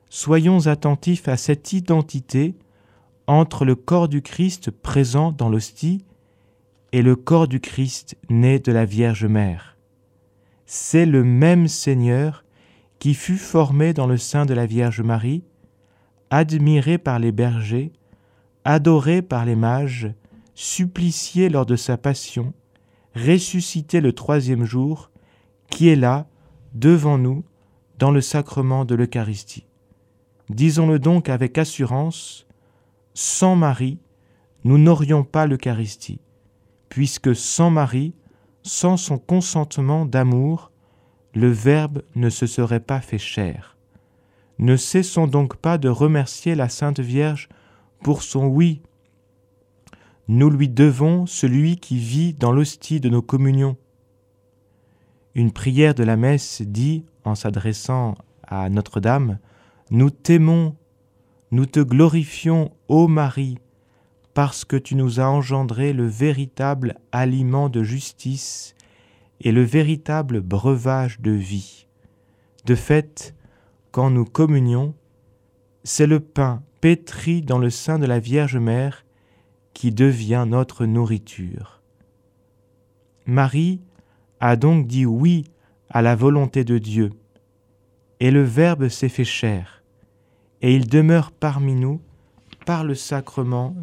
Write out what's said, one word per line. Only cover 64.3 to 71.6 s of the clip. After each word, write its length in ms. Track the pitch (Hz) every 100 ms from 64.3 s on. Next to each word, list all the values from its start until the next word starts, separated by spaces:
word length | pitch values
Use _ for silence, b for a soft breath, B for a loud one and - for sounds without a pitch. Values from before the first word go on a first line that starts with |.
parce 320 | - 143 - -
que 100 | 135
tu 200 | - 135
nous 240 | 131 117
as 100 | 131
engendré 640 | 143 127 135 127 117 143
le 140 | 131 117
véritable 880 | 110 147 135 135 - 135 139 123 - _
aliment 580 | 123 131 131 123 139 143
de 140 | 120
justice 920 | 107 131 - - 127 135 - - - _ b b b b b b
et 100 | 117
le 100 | 120
véritable 800 | 120 151 151 151 - 156 139 113
breuvage 800 | 90 98 127 131 127 131 127 110
de 120 | 110
vie. » 560 | 104 92 101